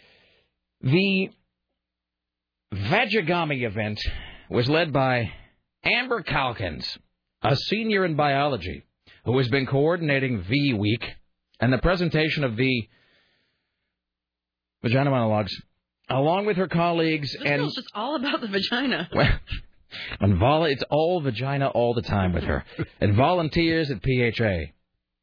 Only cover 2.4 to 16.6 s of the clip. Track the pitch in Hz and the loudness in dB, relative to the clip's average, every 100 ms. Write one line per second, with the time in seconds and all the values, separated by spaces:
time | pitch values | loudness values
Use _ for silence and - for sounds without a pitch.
2.4 | _ _ _ 98 98 196 247 214 160 175 | _ _ _ -8 0 0 2 0 0 0
3.4 | 160 135 120 101 107 104 - - - - | 0 -2 -4 -4 -4 -4 -6 -6 -10 -18
4.4 | - 98 120 156 170 139 131 123 107 - | -4 -2 2 2 2 0 2 0 -2 -8
5.4 | - _ _ _ 160 226 254 233 - 143 | -20 _ _ _ -2 -2 -2 -4 -2 -2
6.4 | 131 110 92 67 - - _ _ _ _ | -2 -4 -6 -6 -10 -12 _ _ _ _
7.4 | - - - 208 226 202 185 147 147 139 | 0 0 0 -2 0 0 0 0 2 2
8.4 | 147 120 85 71 - _ _ - - 127 | 0 -2 -6 -12 -16 _ _ -8 0 2
9.4 | 123 139 131 139 151 175 156 135 131 113 | 2 0 0 2 2 2 0 0 0 -2
10.4 | 87 139 143 110 104 117 - - _ _ | 0 0 2 2 0 0 -4 -14 _ _
11.4 | _ - 117 127 165 180 175 156 156 151 | _ -2 0 2 2 2 0 0 0 0
12.4 | 135 110 131 123 107 _ _ _ _ _ | -2 0 0 0 -4 _ _ _ _ _
13.4 | _ _ _ _ _ _ _ _ _ _ | _ _ _ _ _ _ _ _ _ _
14.4 | _ _ _ _ 120 131 143 131 113 107 | _ _ _ _ 0 2 2 2 2 2
15.4 | 98 - - _ _ _ - 127 147 185 | 0 -6 -16 _ _ _ -4 0 2 2
16.4 | 208 185 | 0 0